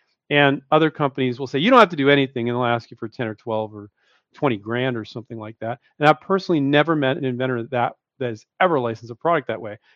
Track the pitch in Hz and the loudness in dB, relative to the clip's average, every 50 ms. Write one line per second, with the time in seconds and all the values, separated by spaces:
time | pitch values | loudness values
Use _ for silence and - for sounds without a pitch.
0 | _ _ _ _ _ _ 147 143 147 139 139 147 - _ 156 156 160 156 - - | _ _ _ _ _ _ 4 4 4 4 2 0 -2 _ 2 2 2 2 0 -2
1 | 151 135 131 - 131 127 120 117 139 123 - 135 160 220 269 240 214 175 175 143 | -4 -4 -2 -2 -4 -4 -4 -6 -8 -6 -4 0 2 4 6 6 6 6 2 0
2 | 135 139 143 143 135 131 135 123 117 120 120 123 127 117 120 117 - _ 123 _ | 4 4 4 4 2 0 -2 -4 -4 -2 -2 -2 0 0 0 -2 -4 _ -14 _
3 | 117 107 - - 123 110 107 - _ 117 110 110 110 107 107 104 101 104 _ _ | -14 -12 -8 -8 -8 -8 -8 -10 _ -6 -6 -6 -6 -8 -10 -16 -18 -20 _ _
4 | _ _ _ _ _ _ _ - 151 139 120 98 98 110 117 120 127 135 123 113 | _ _ _ _ _ _ _ -4 -2 -2 -2 -2 -6 -6 -4 -2 -2 -2 -4 -6
5 | 104 - - 120 110 _ 120 113 107 107 113 _ - 113 120 - _ _ _ _ | -8 -10 -14 -16 -14 _ -14 -14 -14 -14 -14 _ -10 -10 -10 -10 _ _ _ _
6 | 151 151 156 - - - 190 190 - - 175 151 139 139 143 147 147 156 165 156 | 2 2 2 2 0 -2 -2 -2 0 0 0 0 2 2 2 2 2 2 0 0
7 | 139 131 135 - 135 131 123 120 131 131 127 117 113 117 127 123 117 131 - _ | 0 -2 -2 -2 -4 -6 -4 -4 -4 -4 -4 -4 -6 -4 -4 -2 -2 -2 -4 _
8 | _ _ _ _ 131 120 113 107 _ _ _ _ 190 185 165 139 120 117 117 107 | _ _ _ _ -8 -8 -8 -10 _ _ _ _ 0 0 0 0 -2 -4 -6 -8
9 | 120 113 120 - _ 160 170 156 127 - 135 98 113 107 104 - _ _ _ | -12 -18 -18 -6 _ -2 -2 0 -2 -4 -8 -8 -8 -12 -14 -16 _ _ _